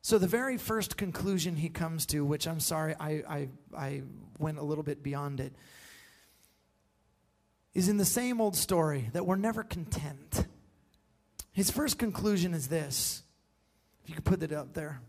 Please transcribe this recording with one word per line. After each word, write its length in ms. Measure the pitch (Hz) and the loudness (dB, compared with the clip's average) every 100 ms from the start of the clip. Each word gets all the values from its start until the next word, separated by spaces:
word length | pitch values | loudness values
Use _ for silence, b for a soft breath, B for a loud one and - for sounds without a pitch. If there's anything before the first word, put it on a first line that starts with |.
| - | 6
So 60 | 220 | 6
the 80 | 180 | 6
very 320 | 226 262 254 | 2 0 -2
first 400 | - 220 208 - | 0 -2 -2 -4
conclusion 580 | 196 156 190 190 160 165 | -4 -2 0 2 0 0
he 140 | 160 | -2
comes 340 | 165 165 160 - | -2 -4 -2 -2
to, 140 | 151 | 0
which 240 | 143 147 165 | 0 0 -2
I'm 140 | 165 | -2
sorry, 340 | - 160 156 156 | 0 0 0 -2
I, 100 | 151 151 - | -2 -4 -4
I, 220 | 147 135 139 - | -4 -6 -8 -14
I 280 | - 135 139 135 - - - | -8 -6 -6 -8 -14 -18 -4
went 200 | 151 151 | -4 -2
a 40 | |
little 220 | 147 151 | -2 -2
bit 180 | 151 143 | -2 -4
beyond 380 | 139 143 143 139 | -4 -4 -4 -4
it, 140 | 135 135 B B B B B B B B B B _ _ _ _ _ _ _ _ _ _ _ | -6 -10 B B B B B B B B B B _ _ _ _ _ _ _ _ _ _ _
is 160 | - 185 | 2 4
in 80 | 208 | 4
the 80 | |
same 340 | 190 - 247 240 | 4 4 2 2
old 160 | 220 | 2
story 540 | 180 - 185 156 143 113 | 2 2 4 4 2 0
that 100 | 165 | -2
we're 120 | 185 190 | 2 2
never 260 | 214 220 | 2 0
content. 840 | 214 175 160 - 147 143 147 - - - - _ _ _ _ _ _ _ - | -4 -6 -4 -6 -6 -10 -6 -2 -2 -4 -20 _ _ _ _ _ _ _ -8
His 200 | - 190 | 0 2
first 280 | - 294 - | 2 0 2
conclusion 540 | 226 139 214 202 180 | 0 2 2 4 4
is 160 | 165 131 | 0 0
this. 540 | 160 143 127 - - - _ _ _ _ _ _ _ | -2 -2 -2 -2 -4 -10 _ _ _ _ _ _ _
If 80 | - | -14
you 40 | |
could 120 | 160 - | -4 2
put 160 | 185 | 2
it 100 | 156 | 2
up 220 | 151 127 | -4 -6
there. 260 | - 151 139 | -6 -6 -8